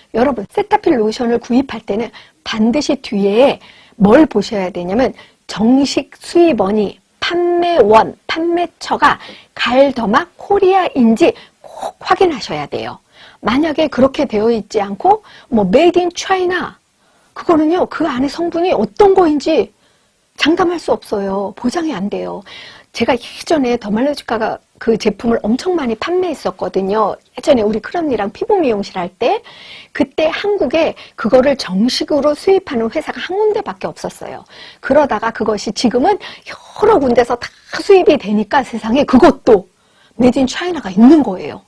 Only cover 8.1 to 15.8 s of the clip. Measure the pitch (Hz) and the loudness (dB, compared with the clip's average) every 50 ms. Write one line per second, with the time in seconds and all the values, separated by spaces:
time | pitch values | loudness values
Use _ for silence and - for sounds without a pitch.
8.1 | - - _ - - 320 330 339 339 349 349 339 _ _ - - 254 202 302 254 | -4 -12 _ -10 -6 -4 -2 -2 0 -2 -2 -4 _ _ -6 -6 -2 2 2 2
9.1 | - - - - - - - _ _ - - 240 247 262 277 285 254 240 226 190 | 2 0 -6 -16 -20 -20 -20 _ _ -8 -4 0 2 4 4 2 2 -2 -2 0
10.1 | 226 - 349 - _ _ - - 403 403 392 359 381 381 349 - - 277 233 220 | 0 0 -2 -4 _ _ -4 -2 0 2 4 4 4 2 0 0 0 2 4 4
11.1 | 226 - 330 277 - - - _ _ _ _ - - - - - - _ - - | 4 4 4 2 2 -2 -12 _ _ _ _ -20 -16 -14 -14 -14 -14 _ -2 -2
12.1 | 370 - 392 349 294 208 - - 165 147 143 - - 110 110 120 - - _ _ | 0 2 2 0 0 -4 -8 -8 -8 -8 -8 -8 -8 -8 -8 -10 -12 -16 _ _
13.1 | _ _ - - - _ - 202 233 277 330 320 294 330 311 294 - - 269 269 | _ _ -20 -20 -20 _ -4 -2 0 0 0 0 0 -2 -2 -2 2 0 0 2
14.1 | 269 - 285 - 220 202 214 233 233 220 - - - 294 196 202 202 - - 370 | 2 -2 -4 -2 -2 0 0 0 0 -2 -4 -4 -4 -4 -4 -4 -6 -2 2 2
15.1 | 427 427 - - - - - _ 262 214 202 180 196 269 | 2 2 -2 -12 -20 -20 -10 _ 0 0 2 4 4 4